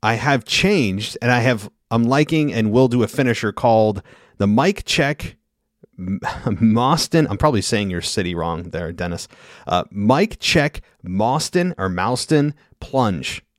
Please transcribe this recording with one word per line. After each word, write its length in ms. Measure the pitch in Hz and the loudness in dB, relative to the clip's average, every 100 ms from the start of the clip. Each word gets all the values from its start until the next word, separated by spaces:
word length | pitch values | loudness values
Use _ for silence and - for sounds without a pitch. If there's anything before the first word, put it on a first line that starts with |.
I 140 | 110 113 | 0 0
have 300 | 127 139 - | 0 0 0
changed, 720 | - 185 202 117 95 107 - | 0 2 2 0 -2 -6 -4
and 100 | 120 | 0
I 100 | 123 | 2
have, 280 | 123 117 101 _ _ | 2 0 -4 _ _
I'm 140 | 117 117 | 0 2
liking 460 | 135 151 160 147 | 2 2 0 0
and 200 | - 107 | 0 2
will 160 | 110 131 | 4 4
do 160 | 120 | 4
a 40 | 113 | 0
finisher 440 | - 127 117 110 | 0 0 0 -2
called 500 | 98 127 110 110 98 - - _ _ | 0 2 4 4 0 -8 -20 _ _
the 100 | 101 | 2
Mike 380 | 107 160 202 - | 4 2 0 -4
Check 500 | - 143 147 - - _ _ _ _ - - | 0 0 -2 -8 -14 _ _ _ _ -20 -12
M-, 200 | 92 95 - - | -6 -6 -6 -6
<laughs> 180 | - 107 | -4 2
Mostyn." 680 | 113 110 123 156 - 165 151 | 2 4 2 0 2 0 2
I'm 80 | 101 | 0
probably 240 | 151 120 | 0 0
saying 300 | 92 110 101 | 0 -2 -2
your 100 | 87 | -4
city 320 | - - 90 | -4 -4 -4
wrong 300 | 85 82 82 85 | -2 -4 -4 -6
there, 200 | 80 85 | -8 -8
Dennis. 360 | 73 87 85 - - - - - | -6 -6 -6 -10 -20 -20 -18 -2
Uh, 160 | 87 - | -2 -2
"Mike 480 | 101 104 135 214 - | -2 2 2 2 -2
Check 420 | - 170 143 - - _ | -2 0 0 -4 -18 _
Mostyn 720 | - 92 107 139 156 180 180 - | -8 -2 0 0 -2 -2 -2 -2
or 100 | 95 | -4
Mouston 680 | 90 95 123 - 156 147 147 _ _ | -2 -2 -2 0 2 2 -4 _ _
Plunge. 680 | - 135 117 87 64 - _ | -6 0 0 -2 -6 -10 _